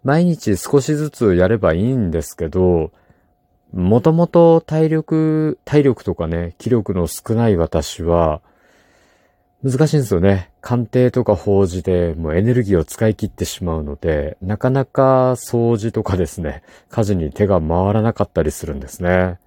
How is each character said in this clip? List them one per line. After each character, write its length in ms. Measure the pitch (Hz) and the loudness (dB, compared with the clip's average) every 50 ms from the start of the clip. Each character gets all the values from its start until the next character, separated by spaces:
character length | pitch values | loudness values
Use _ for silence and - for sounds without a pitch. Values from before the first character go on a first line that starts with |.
| - | 0
毎 200 | 127 143 165 175 | 0 2 2 2
日 320 | 175 165 - - - 98 | 2 0 -2 0 -2 -2
少 240 | 87 - - - 143 | -2 -2 0 0 0
し 140 | 127 - 151 | 2 0 -4
ず 160 | 147 151 147 | -4 -4 -8
つ 240 | - - 123 104 90 | -4 0 2 2 4
や 140 | 87 90 92 | 4 2 2
れ 100 | 113 107 | 2 0
ば 160 | 98 85 80 | 0 0 0
い 60 | 85 | 0
い 160 | 104 123 135 | 0 0 0
ん 160 | 127 107 85 | 0 -2 -2
で 100 | 82 82 | -2 -4
す 140 | 78 - - | -6 -6 -10
け 120 | - 85 80 | -8 -8 -4
ど、 440 | - 92 92 90 87 82 78 80 _ _ _ _ _ _ _ _ _ _ _ _ _ _ _ _ | 0 2 2 2 2 2 0 -4 _ _ _ _ _ _ _ _ _ _ _ _ _ _ _ _
も 280 | - 95 87 92 110 117 | -6 -2 2 2 2 4
と 120 | 196 165 | 4 2
も 160 | 160 165 175 170 | 2 2 0 2
と 320 | - 170 170 165 165 165 | 4 6 6 6 6 4
体 280 | - - 156 160 160 156 | 2 -2 -2 0 0 0
力、 720 | 160 160 156 - 160 160 156 156 156 156 156 156 - _ _ | 0 -2 -2 -2 -2 0 0 0 0 0 -2 -4 -4 _ _
体 180 | - 139 151 | 0 2 4
力 220 | 143 135 117 - - | 4 4 0 0 -4
と 100 | - 85 | -8 -6
か 140 | - 85 82 | -4 -4 -4
ね、 260 | 82 85 87 87 - _ | -2 -4 -4 -6 -10 _
気 120 | - 113 | -2 0
力 240 | 123 117 101 - 95 | 0 0 0 -2 -2
の 140 | 90 85 78 | -2 -2 -4
少 260 | - - _ - 113 | -4 -12 _ -4 0
な 140 | 113 117 113 | 0 2 2
い 80 | 101 | 2
私 480 | 85 82 78 - 82 78 - - - 82 | 2 0 0 0 -2 -4 -4 -10 -6 -2
は、 360 | 82 85 85 82 78 76 76 _ _ _ _ _ _ _ _ _ _ _ _ _ _ _ _ _ _ _ _ _ _ _ _ - | 0 2 2 2 2 -2 -4 _ _ _ _ _ _ _ _ _ _ _ _ _ _ _ _ _ _ _ _ _ _ _ _ -4
難 240 | 135 123 131 156 147 | -4 0 2 2 2
し 60 | 156 | 2
い 20 | |
ん 40 | 147 | 0
で 40 | 131 | 0
す 80 | 101 101 | 0 0
よ 60 | 85 | 2
ね。 320 | 87 98 98 92 90 _ _ _ | 4 2 2 2 -2 _ _ _
鑑 260 | - - 123 120 120 | -6 -4 -2 -2 -2
定 240 | - - 127 127 123 | 0 0 2 2 2
と 140 | - 123 117 | 2 0 0
か 100 | - 107 | 0 0
法 320 | 95 - 104 98 98 98 | 0 2 0 2 2 2
事 160 | 87 87 92 | 2 0 -4
で 320 | 82 98 92 87 87 85 78 | -2 0 0 0 0 -2 -2
も 140 | 80 80 78 | -4 -4 -2
う 80 | 78 | 0
エ 60 | 90 | 0
ネ 120 | 104 117 123 | 0 2 0
ル 80 | 123 | 0
ギ 140 | 110 98 98 | 0 2 0
ー 40 | 85 | 0
を 40 | 78 | 0
使 240 | - - - 113 110 | -2 -4 -2 0 0
い 80 | 101 | 0
切 100 | - - | -2 -6
っ 40 | 98 | -10
て 140 | - - 95 | -6 -8 -8
し 200 | - - - 92 | -8 -6 -8 -6
ま 140 | 87 80 80 | -6 -4 -4
う 40 | |
の 140 | 76 73 71 | -6 -8 -10
で、 400 | - - 85 78 73 71 76 - _ | -6 -4 -2 -2 -2 -4 -6 -8 _
な 160 | 92 92 107 104 | -6 -6 -6 -2
か 120 | - 127 | -2 0
な 140 | 131 135 131 | 0 0 -2
か 480 | _ _ - 135 131 131 131 127 131 | _ _ 2 2 4 4 2 2 0
掃 440 | 127 123 - - - 120 117 117 120 | -2 -4 -6 -4 -2 0 0 0 0
除 140 | 104 104 117 | 0 -2 -4
と 140 | - 110 104 | -4 -4 -4
か 120 | - 95 | -2 -2
で 100 | 90 87 | -2 -2
す 140 | 78 - - | -4 -4 -8
ね、 220 | 80 73 69 76 _ - - - _ _ | -8 -8 -8 -10 _ -20 -20 -20 _ _
家 140 | - - | -4 -2
事 140 | 110 101 104 | 0 0 0
に 160 | 90 80 73 | -2 -2 -4
手 160 | - - - 98 | -2 -2 0 2
が 120 | 98 87 | 2 0
回 320 | 78 78 82 87 92 98 104 | 0 0 0 0 2 2 0
ら 80 | 110 | 0
な 100 | 107 117 | 0 -2
か 120 | 110 - 101 | -2 -2 -4
っ 60 | - | -2
た 140 | _ 87 80 | _ -2 -2
り 80 | 76 | -2
す 120 | - - - | -4 -6 -10
る 120 | 80 73 | -10 -10
ん 40 | 69 | -10
で 60 | 67 | -12
す 160 | - - - | -16 -12 -4
ね。 380 | 90 87 90 92 92 92 90 - _ | 0 2 2 2 2 0 -4 -10 _